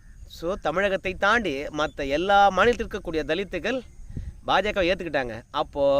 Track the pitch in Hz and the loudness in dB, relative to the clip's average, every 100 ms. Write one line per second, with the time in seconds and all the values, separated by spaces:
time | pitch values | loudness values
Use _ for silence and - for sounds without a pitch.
0 | - - - - 165 196 156 165 202 190 | -20 -20 -18 -10 -6 -4 -2 0 0 0
1 | 190 175 196 233 202 135 143 151 151 - | -4 0 2 2 0 -4 -6 -4 -4 -4
2 | 139 143 190 202 202 185 220 226 220 131 | -2 0 4 6 6 6 4 2 -2 -8
3 | - 156 143 160 196 180 190 254 214 - | -6 -4 -2 -2 -4 -6 -4 -4 -6 -16
4 | - - - - - 165 196 202 170 190 | -14 -12 -12 -8 0 0 2 0 0 0
5 | 175 143 123 110 - 143 156 147 139 139 | -2 -2 -2 -6 -8 -6 -4 0 2 4